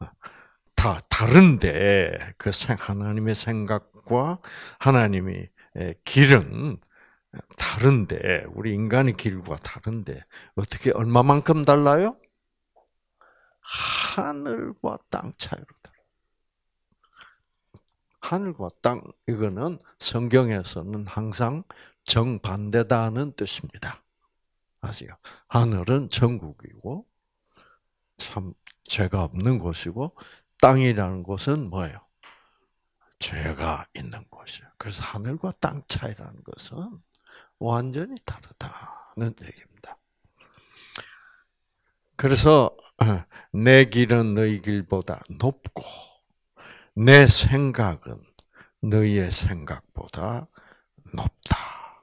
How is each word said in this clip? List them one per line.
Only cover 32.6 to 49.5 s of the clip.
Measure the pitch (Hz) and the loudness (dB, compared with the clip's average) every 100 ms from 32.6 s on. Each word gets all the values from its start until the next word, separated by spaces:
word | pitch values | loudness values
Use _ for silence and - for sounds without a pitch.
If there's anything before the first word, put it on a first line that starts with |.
| _ _ _ _ _ - | _ _ _ _ _ -12
죄가 | - 76 78 73 80 78 - | -10 -6 -8 -6 -6 -6 -10
있는 | - 58 - - | -16 -16 -16 -20
곳이에요. | - - - - - | -20 -20 -20 -20 -18
그래서 | 107 101 | -14 -12
하늘과 | - 104 117 160 190 - | -12 -10 -8 -8 -8 -4
땅 | - 143 - | -6 -6 -8
차이라는 | - 117 104 - - | -8 -8 -10 -16 -20
것은 | - - - 139 208 175 _ _ _ - _ - | -20 -18 -14 -12 -12 -16 _ _ _ -20 _ -8
완전히 | 117 117 131 135 220 262 | -4 -2 -4 -8 -10 -12
다르다는 | - - - - - - - - - - 117 - | -14 -16 -18 -18 -18 -16 -20 -20 -16 -8 -8 -8
얘기입니다. | 85 - _ _ - - _ _ _ _ _ _ _ - - - - - - _ _ _ _ _ _ _ _ - | -18 -20 _ _ -20 -20 _ _ _ _ _ _ _ -20 -16 -16 -16 -20 -20 _ _ _ _ _ _ _ _ -4
그래서, | 135 127 151 151 117 - - - | 0 4 6 6 4 -2 -8 0
어, | 110 92 - - - | 2 0 -4 -20 -8
"내 | 107 120 135 | 2 8 10
길은 | 120 120 113 120 110 | 8 4 4 4 2
너희 | 104 107 101 | 0 0 -2
길보다 | 104 101 87 95 - - - | -2 -4 -2 -4 -4 -10 -12
높고 | - 131 - - - - - - _ _ _ _ - - - _ | -4 -4 -4 -10 -16 -16 -18 -20 _ _ _ _ -20 -20 -20 _
내 | - 120 143 131 | 4 10 12 12
생각은 | - - 135 139 123 101 78 - 52 _ - - - - _ | 8 4 2 0 0 -2 -4 -12 -18 _ -20 -20 -20 -20 _
너희의 | 113 107 107 101 90 | 0 2 2 2 -2
생각보다 | - - | -2 -4